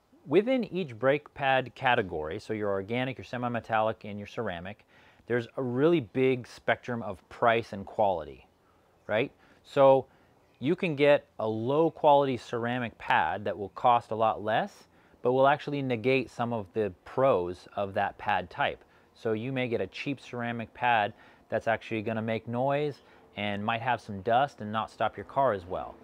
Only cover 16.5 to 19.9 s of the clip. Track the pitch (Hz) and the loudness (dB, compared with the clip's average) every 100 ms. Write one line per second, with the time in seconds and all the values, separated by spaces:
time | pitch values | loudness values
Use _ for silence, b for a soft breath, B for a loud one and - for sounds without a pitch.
16.5 | 117 101 113 101 87 - - 135 98 87 | -4 -6 -2 -2 -4 -8 0 4 4 0
17.5 | 90 - - 101 101 98 - 107 95 90 | -6 -10 -6 -4 -2 -4 -4 -2 -2 -2
18.5 | - 120 71 _ b b _ 113 110 127 | -4 -4 -4 _ b b _ -4 -4 -4
19.5 | 131 127 110 95 | -4 -2 -4 -4